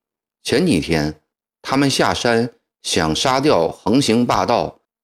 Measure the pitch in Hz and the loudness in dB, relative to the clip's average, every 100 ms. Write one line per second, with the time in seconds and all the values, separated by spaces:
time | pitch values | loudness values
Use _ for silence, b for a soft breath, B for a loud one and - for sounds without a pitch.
0 | _ _ _ _ - 123 180 90 - 80 | _ _ _ _ -2 0 0 0 0 -2
1 | 76 - _ _ _ _ - 135 143 - | -2 -6 _ _ _ _ -4 -2 0 0
2 | 123 87 123 113 120 _ _ _ - - | 0 0 0 0 -2 _ _ _ -6 -2
3 | 80 151 135 131 143 101 80 - 95 127 | 0 0 0 0 2 2 0 -4 0 0
4 | 135 110 240 110 92 113 78 - _ _ | 2 0 2 0 0 0 -2 -8 _ _